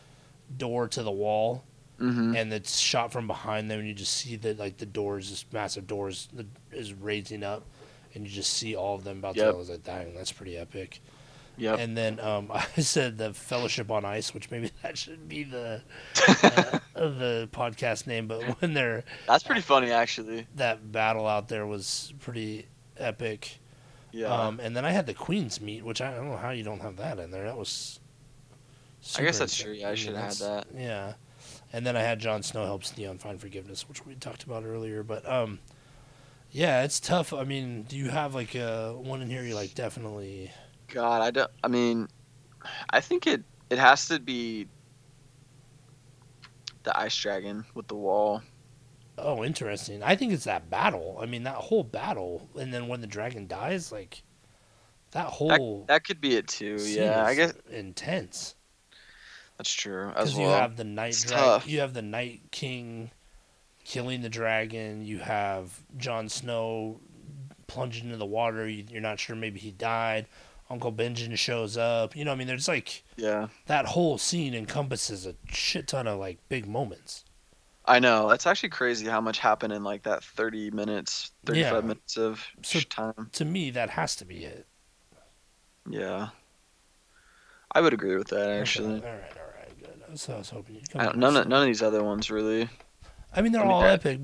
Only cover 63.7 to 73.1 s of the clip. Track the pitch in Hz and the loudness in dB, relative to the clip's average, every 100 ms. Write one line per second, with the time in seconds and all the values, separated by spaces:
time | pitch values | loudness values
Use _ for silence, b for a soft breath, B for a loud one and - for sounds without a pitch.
63.7 | _ - 131 123 127 117 113 113 110 113 | _ -8 -6 -4 -4 -4 -2 2 2 0
64.7 | 113 107 107 107 104 - 107 101 95 90 | -4 -6 -8 -8 -8 -2 0 0 -2 -6
65.7 | - - 139 123 113 110 - 123 117 113 | -14 -16 -8 -4 -4 -4 -6 -4 -2 -2
66.7 | 113 110 110 - - - 139 135 - - | -2 -6 -8 -16 -20 -18 -16 -16 -16 -14
67.7 | 131 127 117 120 113 101 107 117 110 110 | -6 -6 -6 -8 -6 -2 0 0 0 -4
68.7 | 107 104 117 107 104 - 113 110 98 104 | -6 -8 -6 -6 -4 -6 -6 -6 -6 -12
69.7 | 95 113 113 113 110 110 b b b - | -4 -2 0 2 0 -4 b b b -12
70.7 | 127 123 110 117 120 117 113 - 120 110 | -6 -4 -2 -2 -2 -4 -2 0 0 -2
71.7 | 113 117 117 110 151 147 131 127 127 143 | 0 2 2 0 -2 -4 -2 -2 -2 0
72.7 | 143 - - - | 0 -2 -10 -14